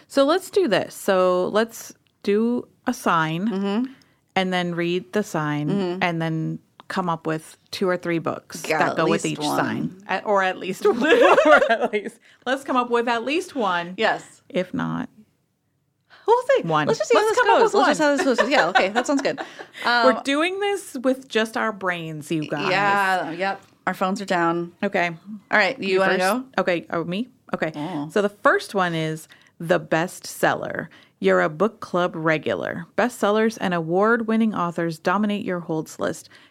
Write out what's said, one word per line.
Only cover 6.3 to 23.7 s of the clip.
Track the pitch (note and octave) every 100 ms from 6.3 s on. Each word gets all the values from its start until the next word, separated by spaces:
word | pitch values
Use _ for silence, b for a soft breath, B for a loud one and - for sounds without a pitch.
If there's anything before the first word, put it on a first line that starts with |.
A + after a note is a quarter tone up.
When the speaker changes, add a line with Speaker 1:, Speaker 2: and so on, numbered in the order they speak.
| D#3+ D#3+ D#3+ - - -
Speaker 1:
come | G3 F3+
up | E3 D#3+
with | D#3 - - _
two | - F#3+
or | F3+
three | E3+ E3
books | - - - F3 -
Speaker 2:
Yeah, | D#3
Speaker 1:
that | C#3+
Speaker 2:
at | C3
Speaker 1:
go | D#3+
with | E3
Speaker 2:
least | D#3+ D3+
Speaker 1:
each | D3
Speaker 2:
one. | C#3+
Speaker 1:
sign. | D3 B2 D#3 F#3 G3+
At, | F#3+ G#3+
or | G3
at | F#3 F3+
least | F#3 F#3+ G#4
<laughs> |
one. | A#3+ D4 A#4 F4+ G#4 G#4+
Or | C#4+ D4
at | A3+ A#3+
least, | G#3+ A3 - b b
let's | B3 C4+
come | C#4 C4
up | A#3+
with | A#3 A#3+
at | A#3
least | A#3+ D#4+ F#4
one. | C#4 G3 F3 E3+ F#3
Speaker 2:
Yes. | G#3 D#3 - - _
Speaker 1:
If | F3 F#3
not, | F3+ E3 E3 - _ _ _ _ _ _ _ _ _ _ B -
Speaker 2:
We'll | A#4+ B4 C5
see. |
Speaker 1:
One. | E3+ D#3 D3
Speaker 2:
Let's | A4+
just | D#5
see | A4+
how |
Speaker 1:
Let's | G#4+ A4
Speaker 2:
this | G#4+
Speaker 1:
come |
up | A4+
Speaker 2:
goes. | A4+
Speaker 1:
with | G4+ F4+
Speaker 2:
Let's | -
just |
Speaker 1:
one. | D4 C#4+
Speaker 2:
how |
this | C#4 A#3
goes. | A#3
Yeah, | C#4 D#4+
okay, | F#4 F#3+
that | A3 B3+
sounds | C#4
good. | F3 -
Speaker 1:
<laughs> | E4+ - - -
Speaker 2:
Um, | A#3 A#3+ A#3+
Speaker 1:
We're | A3
doing | C4+ C#4+ F4 F#4+
this | G4+ G4 - C4+
with | C4 C4 -
just | A3 A3+ A#3
our | A3
brains, | G3 F#3 E3+ D#3+ D#3 C#3+
you | E3 D3+
guys. | D3+ D3
Speaker 2:
Yeah, | F#3 G3+ G3+ F#3+ F#3 D#3+
yep. | E3+ G3 F#3+ -